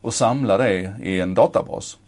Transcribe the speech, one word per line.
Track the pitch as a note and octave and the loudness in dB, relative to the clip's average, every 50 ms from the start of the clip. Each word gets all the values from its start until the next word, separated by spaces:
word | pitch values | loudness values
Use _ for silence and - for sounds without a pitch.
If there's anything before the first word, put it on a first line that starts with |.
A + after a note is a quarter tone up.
och | - A#2 A2+ | -6 -6 -2
samla | - B2 A2+ B2 C#3 C3+ G#2+ F#2+ | 2 2 2 2 0 2 2 2
det | G2+ C3 A#2 F#2+ F2+ F#2 F#2 G2+ A#2+ - | 4 4 2 2 0 -2 -6 -8 -8 -6
i | F#2+ F#2+ F#2 | -4 -2 -2
en | F#2 F#2 F#2 | -2 0 2
databas. | G2+ C#3+ - - - - - - - - - - _ _ | 2 2 4 2 -2 -2 -2 -10 -12 -12 -14 -18 _ _